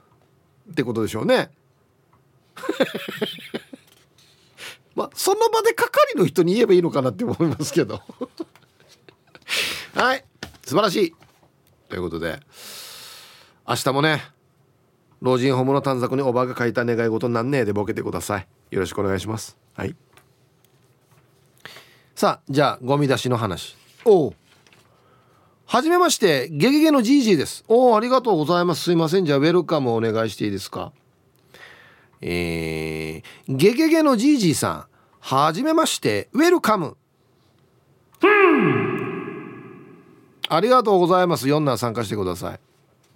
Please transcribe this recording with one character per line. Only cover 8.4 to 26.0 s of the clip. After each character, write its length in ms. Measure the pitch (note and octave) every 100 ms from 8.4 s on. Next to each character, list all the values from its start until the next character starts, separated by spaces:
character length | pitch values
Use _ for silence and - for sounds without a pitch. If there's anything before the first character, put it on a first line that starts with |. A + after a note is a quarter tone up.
| D#4+ _ _ _ _ _ _ _ _ - - - - - - -
は 200 | A#3+ C4+
い、 100 | - _ - - -
素 100 | D3+
晴 60 |
ら 100 | G#3
し 160 | G#3+ E3+
い。 80 | - _ _ _ _ _ _ _
と 80 | F#2
い 40 |
う 20 |
こ 80 | F2+
と 100 | D#2+
で、 200 | E2 - - - - - - - - - - - - _ -
明 80 | A#2+
日 180 | C#3
も 80 | C3+
ね、 220 | D#3 D3+ - _ _ _ _ _ _ _ _ _
老 160 | B2+ B2+
人 180 | C3 B2+
ホ 60 |
ー 40 | C3
ム 80 |
の 80 | C#3
短 200 | C3+ C3
冊 140 | A#2+ C3
に 60 |
お 120 | C#3
ば 140 | A#2+ B2+
が 80 | A#2+
書 80 | A#2+
い 80 |
た 100 | A2
願 220 | A#2+ A#2 A2+
い 40 |
事 200 | A2 B2
な 120 | A#2
ん 100 | A#2+
ね 80 | C#3+
え 60 | G#2
で 80 |
ボ 120 | G2+ G2+
ケ 80 |
て 80 | A2
く 100 | G2
だ 100 | F2
さ 180 | - G#2
い。 80 | - _ _
よ 80 | F#2+
ろ 60 | F2+
し 80 |
く 60 | -
お 40 |
願 140 | G2 F#2+
い 20 |
し 80 | F#2
ま 100 | G#2+
す。 200 | - - _ -
は 100 | G2
い。 100 | - _ _ _ _ _ _ _ _ _ _ _ _ _ _ _ _ - - - _ _ -
さ 260 | G3+ -
あ、 20 | -
じ 120 | C#3
ゃ 100 | C3+
あ、 80 | G#2
ゴ 160 | B2 C#3+
ミ 100 | C#3+
出 100 | B2+
し 120 | B2+
の 80 | A#2+
話。 400 | A2 E2+ - - _ _
お 260 | - G3 B2+
う。 40 | - _ _ _ _ _ _ _ _ _ _ _ _ -
は 160 | A#3
じ 80 | D#4
め 80 |
ま 120 | F4+